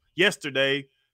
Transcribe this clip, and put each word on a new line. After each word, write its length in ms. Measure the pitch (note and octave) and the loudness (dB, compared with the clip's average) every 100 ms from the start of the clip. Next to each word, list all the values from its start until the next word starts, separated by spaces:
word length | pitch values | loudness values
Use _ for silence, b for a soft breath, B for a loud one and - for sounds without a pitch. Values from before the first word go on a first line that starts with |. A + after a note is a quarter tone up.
| _ | _
yesterday, 760 | - G3 - D3 C3+ C3+ C#3 C#3 _ _ | 0 0 0 -4 -2 0 -2 -6 _ _